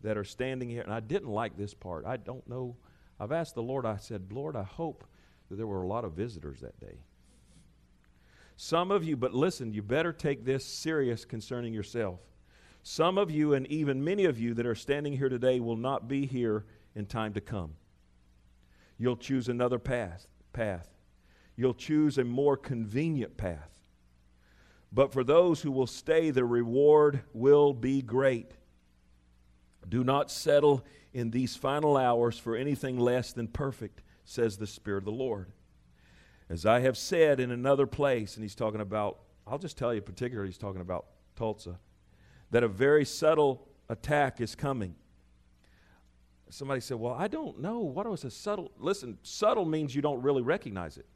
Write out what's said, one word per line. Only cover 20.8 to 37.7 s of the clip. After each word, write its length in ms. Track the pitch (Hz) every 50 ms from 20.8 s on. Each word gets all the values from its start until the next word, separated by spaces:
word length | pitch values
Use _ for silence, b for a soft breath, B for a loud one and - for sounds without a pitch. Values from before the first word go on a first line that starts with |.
| 85 - _ _ _ _ _ b b b b b b b b
You'll 200 | - 123 131 120
choose 420 | - - - 156 151 151 147 131 139
a 60 | 123
more 340 | 120 120 131 143 143 139 139
convenient 800 | - - 131 117 113 101 107 135 160 165 156 135 110 - - -
path. 420 | 98 90 82 76 73 - - _ _ _ _ _ _ _ _ _ _ _ b b b b b b b b b b b b
But 220 | 101 120 139 139 135
for 100 | 135 123
those 380 | 120 151 170 180 175 160 147
who 100 | - 143
will 140 | 135 135 127
stay, 460 | 113 - - - 156 160 160 165 156
the 140 | 131 131 123
reward 760 | 120 117 120 120 117 120 135 143 151 151 151 147 147 143 131 - - -
will 400 | 113 120 139 147 147 147 143 135
be 280 | 117 117 131 139 139
great. 520 | 127 110 113 131 139 135 127 117 - - - - _ _ _ _ _ _ _ _ _ _ _ _ _ _ _ _ _ _ _ _ _ _ _ _ - 90
Do 160 | 110 123 123
not 280 | 127 139 143 147 -
settle 520 | - - - 151 143 143 147 147 143 131 B B B B B B B
in 160 | 127 117 117
these 260 | 117 127 131 117 -
final 400 | - - 135 143 151 151 151 143
hours 440 | 135 127 123 120 120 120 117 117 -
for 160 | - 113 117
anything 420 | 113 135 147 139 123 - 131 127 123
less 360 | 120 120 123 127 120 - -
than 160 | 120 117 110
perfect, 520 | - - 143 139 123 - 117 - - - b b b b b
says 320 | - - 123 117 110 98 98
the 80 | 107
Spirit 340 | 101 - - - 107 98 98
of 60 | 95
the 60 | 107
Lord. 400 | 110 127 131 127 107 98 90 92 - _ _ _ _ _ _ _ b b b b b b b b b b b b
As 160 | 85 82 82
I 140 | 107 117 123
have 180 | 127 131 117 -
said 420 | - - 185 170 160 151 139 127
in 120 | 127 123
another 340 | 123 120 123 139